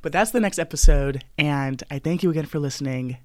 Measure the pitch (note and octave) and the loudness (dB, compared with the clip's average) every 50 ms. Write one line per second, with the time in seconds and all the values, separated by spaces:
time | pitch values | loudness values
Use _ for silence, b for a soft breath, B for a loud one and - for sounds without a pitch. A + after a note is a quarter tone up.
0 | - D#3+ D3 F3+ A3 A3 - B3 G#3+ G3 - E3+ E3 - - C#3+ - - D3+ C#3+ | -8 -2 0 0 0 2 2 0 0 0 0 -2 -4 -4 0 6 8 8 8 8
1 | C#3 C#3 C#3 C3 - - - - D3+ D3 C#3+ C#3 C#3 C3+ C3+ C3 - - C#3+ C#3 | 2 -2 -4 -6 -10 -12 -6 -2 -2 0 0 -2 -2 -4 -6 -8 -10 -10 -10 -6
2 | - D#3+ F3 F3+ - F3 D#3 D#3+ D3+ C#3+ - D#3 D3 C#3 - - C#3+ C3+ C3 B2+ | -4 -2 -2 0 0 0 0 -2 -6 -4 -6 -4 -4 -4 -6 -6 -6 -6 -6 -6
3 | B2+ B2 B2+ B2+ - | -6 -8 -10 -12 -16